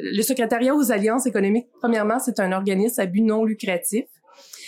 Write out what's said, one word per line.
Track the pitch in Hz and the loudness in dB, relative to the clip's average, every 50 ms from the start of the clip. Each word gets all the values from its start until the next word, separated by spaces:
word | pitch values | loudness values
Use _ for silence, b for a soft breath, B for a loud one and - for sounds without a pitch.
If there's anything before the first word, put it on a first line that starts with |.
le | - 185 - 202 | -6 -4 -2 -2
secrétariat | 220 - 254 247 233 226 240 233 247 254 294 | 0 0 0 0 0 0 0 0 2 2 2
aux | 294 269 214 | 2 2 2
alliances | 226 196 202 220 226 262 - | 2 0 0 0 0 0 0
économiques, | 254 196 208 196 196 208 240 240 _ _ _ | 0 0 0 2 2 2 0 -2 _ _ _
premièrement, | - 233 226 214 208 208 226 269 | -2 0 0 0 0 0 0 -2
c'est | 269 254 202 - | -2 -2 -2 0
un | 202 190 | 0 0
organisme | 190 190 196 202 190 190 208 233 233 - | 0 -2 0 0 0 2 0 0 0 -2
à | 196 | -2
but | 180 175 208 | 0 0 2
non | 226 220 214 220 226 | 2 2 2 2 0
lucratif, | 220 220 220 - 196 180 170 - - 196 233 - - _ _ B B B B B B B B B | 0 -2 -4 -4 -4 -2 -2 -2 -2 -2 -4 -4 -6 _ _ B B B B B B B B B